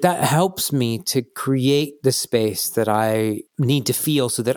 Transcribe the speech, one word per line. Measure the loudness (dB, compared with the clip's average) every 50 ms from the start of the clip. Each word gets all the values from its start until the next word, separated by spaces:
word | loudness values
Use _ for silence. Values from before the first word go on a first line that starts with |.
That | 0 0 2 0 0
helps | 2 2 2 2 0 -2 -4 -4 -2
me | 0 0 0 0 -2 -4 -4 -2
to | -2 -2
create | -2 -4 _ -6 -2 -2 0 2 2 2 2 2 0 -2 -6 -2
the | 0 0
space | 0 0 -4 -2 0 0 2 0 -2 -2 -6 -4
that | -2 -2 0 2
I | 2 2 2 2 0 0 0 0 -2 -4 -8 -12 _ -2
need | 0 2 2 0 0
to | -2
feel | -4 -2 0 0 0 0 0 0
so | -2 -2 -2
that | -2 -2